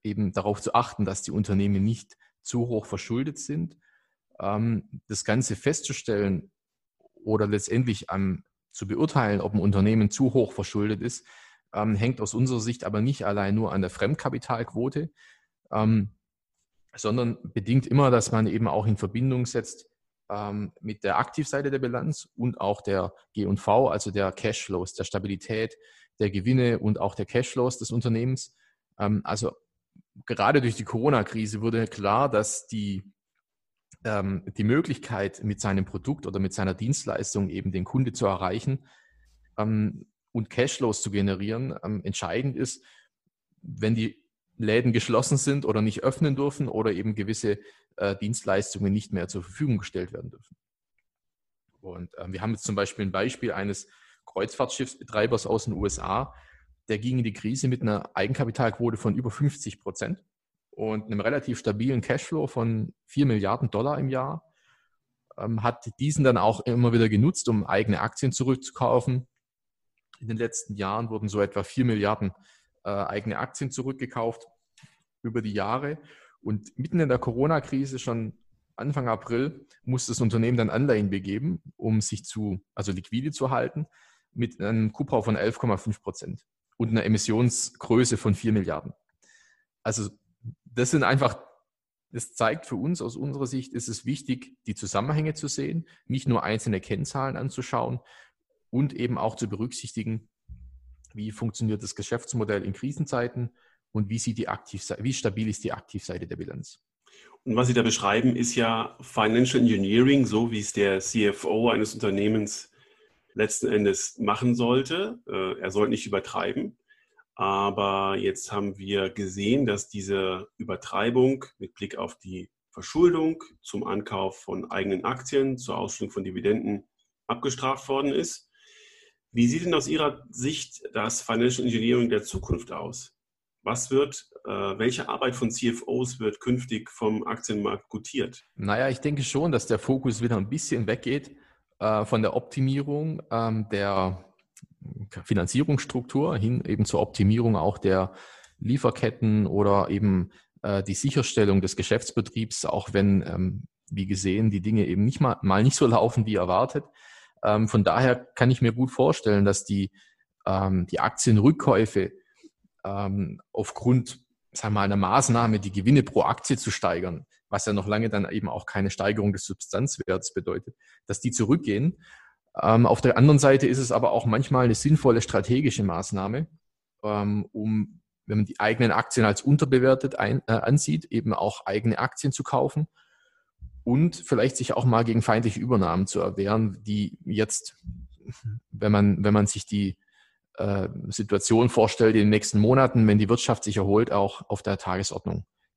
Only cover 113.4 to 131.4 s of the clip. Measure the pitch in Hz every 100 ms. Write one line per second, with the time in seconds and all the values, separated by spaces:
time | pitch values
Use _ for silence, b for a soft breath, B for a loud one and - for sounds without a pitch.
113.4 | 107 - - 107 101 95 - - 104 104
114.4 | 123 120 120 127 135 165 214 240 - 95
115.4 | 95 - 95 101 107 101 104 98 - 95
116.4 | 92 143 208 - b b b b _ -
117.4 | 98 98 101 98 101 98 98 98 98 -
118.4 | - 104 101 95 98 101 95 104 95 95
119.4 | 101 135 120 101 - 104 95 98 95 92
120.4 | 104 - 98 90 - 98 113 123 131 135
121.4 | - _ 95 - 101 98 90 - 95 92
122.4 | 90 _ _ - - 156 175 160 160 160
123.4 | - _ - 101 - 101 - 98 95 -
124.4 | - 92 - 95 98 92 104 127 - 143
125.4 | 135 127 - - 95 - 101 101 95 92
126.4 | 101 107 104 101 - _ _ _ - 120
127.4 | 139 127 131 135 - 139 143 131 - -
128.4 | _ b b b b b b b _ 117
129.4 | 120 156 175 156 131 156 147 - - 120
130.4 | 131 156 - - - 110 107 - - 113